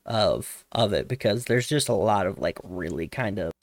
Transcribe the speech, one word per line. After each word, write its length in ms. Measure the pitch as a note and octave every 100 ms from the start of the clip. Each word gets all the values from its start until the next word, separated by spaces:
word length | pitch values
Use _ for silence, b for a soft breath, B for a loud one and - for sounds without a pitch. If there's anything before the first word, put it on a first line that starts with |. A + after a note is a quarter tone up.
of, 640 | - A2+ G2 B1 - - -
of 220 | A2 A2+
it, 140 | F2 -
because 380 | B2+ A2 G#2 B2
there's 220 | B2 A#2+
just 220 | D3+ C3+
a 40 |
lot 320 | A2 G2+ G#2 F#2
of, 140 | -
like, 180 | D2 -
really 440 | - F2+ E2+ D#2 E2
kind 300 | - A#2 G2+
of 160 | E2 -